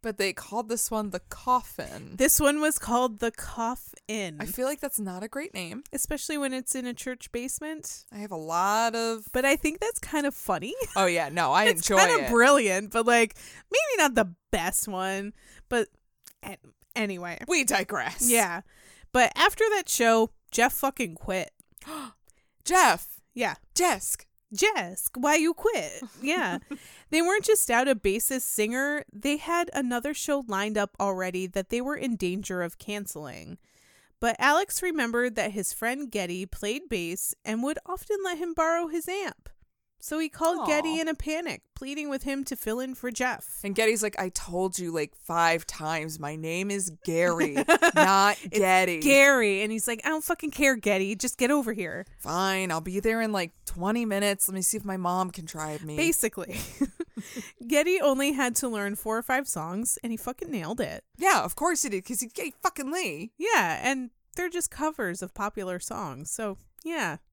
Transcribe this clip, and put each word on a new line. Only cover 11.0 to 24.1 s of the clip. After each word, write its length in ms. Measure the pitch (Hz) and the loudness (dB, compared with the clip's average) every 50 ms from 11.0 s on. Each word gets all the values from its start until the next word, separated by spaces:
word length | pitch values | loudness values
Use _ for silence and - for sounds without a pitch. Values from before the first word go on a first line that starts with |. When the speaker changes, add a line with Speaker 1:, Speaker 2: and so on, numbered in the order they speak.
| 190 | 4
Speaker 1:
yeah. 240 | 180 175 170 160 143 | 4 4 2 0 0
No, 220 | 151 175 131 131 | 0 0 2 4
I 120 | 139 180 214 | 4 6 6
Speaker 2:
It's 240 | 240 - 160 170 - | 4 2 2 0 4
Speaker 1:
enjoy 160 | 202 190 190 | 6 8 8
Speaker 2:
kinda 220 | - 480 - 135 | 8 6 2 2
Speaker 1:
it. 40 | - | 4
Speaker 2:
brilliant, 600 | 240 233 233 277 285 285 233 202 185 190 208 202 | 6 8 8 8 8 8 6 4 2 0 -2 -2
but, 140 | - 233 226 | -2 0 4
like, 280 | 233 240 175 - 214 - - - - - - - _ | 6 6 6 6 4 0 -14 -20 -20 -20 -20 -12 _
maybe 240 | 403 508 640 605 508 403 | 0 0 2 2 2 4
not 120 | 311 285 240 | 4 4 4
the 200 | 247 214 185 170 _ _ _ | 2 2 0 -2 _ _ _
best 360 | - 185 165 180 - - - 214 | -4 -2 -2 -2 -2 -2 -4 -2
one. 440 | 196 185 185 190 190 196 196 208 214 _ _ - - - - _ | -4 -4 -2 -2 -4 -4 -6 -10 -14 _ _ -20 -20 -20 -8 _
But 180 | 254 240 214 - _ _ _ _ _ _ _ - - _ - | 0 0 0 -2 _ _ _ _ _ _ _ -20 -20 _ -16
a-, 140 | - 196 - _ - _ _ _ _ _ | -16 -16 -16 _ -20 _ _ _ _ _
anyway. 440 | 247 220 202 190 175 175 175 170 - 233 - | -4 -4 -4 -4 -6 -8 -10 -10 -12 -4 0
Speaker 1:
We 160 | 349 320 269 | 2 2 4
digress. 640 | 220 196 196 180 - 208 202 120 - - - 247 240 | 4 2 2 0 0 -2 -2 -2 -4 -2 0 2 4
Speaker 2:
Yeah. 300 | 240 233 208 180 170 175 - _ _ - - - - - - - | 4 4 4 2 -2 -8 -10 _ _ -20 -20 -20 -20 -20 -20 0
But 220 | - 254 247 - - | 4 4 4 4 6
after 300 | - 320 415 - - 440 440 427 | 4 4 4 4 4 2 2 2
that 140 | 392 339 - | 0 0 0
show, 440 | - - 233 226 226 226 220 226 - _ _ _ | 0 4 4 6 6 6 4 2 -2 _ _ _
Jeff 240 | - - 233 262 - | 0 2 2 2 2
fucking 400 | - - 277 269 - 247 180 160 | 0 -2 -2 0 -2 -4 -4 -4
quit. 360 | - - - 185 185 165 - _ _ _ _ _ - - | -10 -6 -4 -4 -4 -4 -6 _ _ _ _ _ -20 -16
Speaker 1:
<gasps> 20 | 277 311 302 277 240 - _ _ _ _ _ _ _ _ _ _ | -14 -12 -12 -12 -12 -16 _ _ _ _ _ _ _ _ _ _
Jeff. 560 | - 349 370 359 254 175 175 - - - - _ _ _ | 4 6 8 8 8 6 4 -2 -12 -16 -20 _ _ _
Speaker 2:
Yeah. 200 | 240 240 - - - _ _ - | -4 -2 -2 -2 -6 _ _ 0
Speaker 1:
Jesk. 500 | - 349 359 262 - - - | 2 2 2 2 0 -2 -6